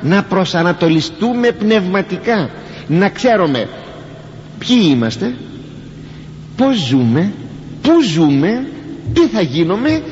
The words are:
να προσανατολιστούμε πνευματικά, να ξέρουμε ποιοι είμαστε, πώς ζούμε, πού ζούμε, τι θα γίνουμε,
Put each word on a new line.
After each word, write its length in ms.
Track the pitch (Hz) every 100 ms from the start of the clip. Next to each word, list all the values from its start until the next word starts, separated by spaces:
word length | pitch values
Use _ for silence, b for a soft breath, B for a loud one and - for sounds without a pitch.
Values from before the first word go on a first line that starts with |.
να 200 | 151 196
προσανατολιστούμε 1300 | - 190 180 170 170 170 170 160 - - 233 240 240
πνευματικά, 960 | - 208 220 180 196 - 180 226 220 110 - B B B
να 200 | 165 196
ξέρουμε 600 | - 247 214 165 127 101 - - - - - - - - -
ποιοι 300 | - 247 175
είμαστε, 440 | 127 113 - 220 247 - - - - - - B B B - - -
πώς 200 | 269 240
ζούμε, 560 | 131 135 120 127 196 - - - - -
πού 200 | 277 339
ζούμε, 640 | 247 156 151 139 165 240 269 - - - -
τι 80 | 339
θα 200 | 330 220
γίνουμε, 600 | 156 147 165 208 285 311 -